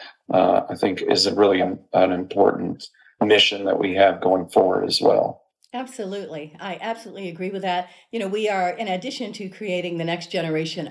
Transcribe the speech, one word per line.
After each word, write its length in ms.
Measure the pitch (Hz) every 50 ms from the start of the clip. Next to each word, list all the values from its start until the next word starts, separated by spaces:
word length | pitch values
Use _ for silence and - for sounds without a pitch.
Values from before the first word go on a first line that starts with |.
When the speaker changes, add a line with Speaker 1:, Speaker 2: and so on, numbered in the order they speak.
| - - - _ _ - -
Speaker 1:
uh, 280 | 92 90 90 90 - - -
I 60 | -
think 260 | - - 101 90 -
is 240 | - - - - 104
a 100 | 101 82
really 240 | 101 104 98 95 92
an, 200 | 90 92 92 - - _
an 220 | - 92 92 92 90
important 760 | 90 92 - - 101 98 - - - 92 90 - - - - _ _ _ _ _ -
mission 440 | 110 104 107 101 - - 104 98 98
that 120 | 95 95
we 160 | - 104 95 92
have 260 | 95 98 95 90 -
going 260 | - 92 95 92 87
forward 380 | 87 - 104 98 95 95 95 95
as 160 | - - -
well. 420 | - - - - - - - - _ _ _ _ _ _ -
Speaker 2:
Absolutely. 840 | 247 262 254 - - 208 185 196 202 190 156 160 151 151 156 156
I 200 | 160 180 202 175 -
absolutely 480 | 196 220 226 226 - 202 - 196 196
agree 220 | 175 165 165 185 190
with 140 | 196 190 196
that. 260 | 185 175 180 180 180 - - _ _
You 100 | - 226
know, 100 | 196 190
we 180 | 202 214 214
are, 220 | 214 202 190 180 180
in 180 | 180 226 226
addition 460 | 202 185 185 208 262 - - 240 208 -
to 160 | - 202 185
creating 480 | - - 214 196 180 180 175 175 175
the 80 | 165 165
next 260 | 165 170 175 170 -
generation 560 | - 180 160 156 156 156 160 160 - 180 151 131